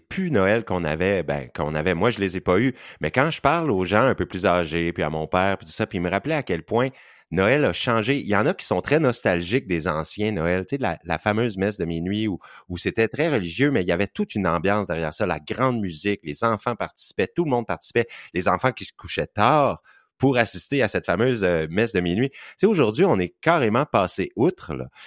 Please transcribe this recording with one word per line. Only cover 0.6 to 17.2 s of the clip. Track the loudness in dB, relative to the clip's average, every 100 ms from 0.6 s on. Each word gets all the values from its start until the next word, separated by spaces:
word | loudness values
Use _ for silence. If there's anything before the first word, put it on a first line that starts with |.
qu'on | 0 -2
avait, | 0 0 0 0
ben, | -2 -4 -6
qu'on | -4 -2 0
avait. | 0
Moi, | 2 0
je | 0
les | -2 -2
ai |
pas | 2 2
eus. | 2 -2 -14 -8
Mais | -2
quand | 0 0
je | 0
parle | 0 2 0
aux | 0
gens | 2 4
un | 4 2
peu | -2
plus | 0 2
âgés, | 2 2 -2 -2
puis | -2
à | -2
mon | -2 0
père, | 0 2 -2
puis | -6
tout |
ça, | -6 -4
puis | -2
il |
me | -2
rappelait | -2 -2
à | -4
quel | -2 -4
point | -2 0 0 -4 -20 -20 _
Noël | 0 2 4
a | 2
changé. | 0 0 0 0 -2
Il | 0
y |
en | 2 2
a |
qui | -2 -2
sont | -2
très | 0 2
nostalgiques | 2 0 0 0 0 -2 0
des | -2 -2
anciens | -4 -6 -4 -4
Noëls, | -2 0 -2 -2
tu |
sais, | -4
de |
la, | -4 -4
la | -6 -4
fameuse | 0 0 0 0
messe | -2 -2
de |
minuit | -4 -2 -2 -2 -2
où, | -4 -10 -20 -10
où | -6
c'était | -4 0 -2
très | 0 0
religieux, | 0 -2 0 0
mais | 2
il | 0
y |
avait | 0 -2
toute | -4 -4
une | -2 0
ambiance | 0 0 0 -2
derrière | -4 -4
ça, | -4
la | -4 -4
grande | -6 -2 -2 0
musique, | -4 -4 -4 -4
les | -6 -4
enfants | -2 -2 -4
participaient, | -4 -6 -8 -10 -4